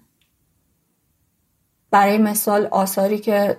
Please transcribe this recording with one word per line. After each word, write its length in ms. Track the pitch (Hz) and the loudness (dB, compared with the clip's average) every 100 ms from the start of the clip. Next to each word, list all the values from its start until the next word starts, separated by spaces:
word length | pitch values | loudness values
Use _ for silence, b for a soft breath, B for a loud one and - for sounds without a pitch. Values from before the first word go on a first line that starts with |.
| _ _ _ _ _ _ _ _ _ _ _ _ _ _ _ _ _ _ _ | _ _ _ _ _ _ _ _ _ _ _ _ _ _ _ _ _ _ _
برای 280 | 202 202 208 | 2 2 2
مثال 480 | 214 208 - 208 208 | 0 -2 -2 0 0
آثاری 520 | 190 190 - 196 214 | -2 -2 -2 -2 -2
که 400 | 220 208 202 | -2 0 0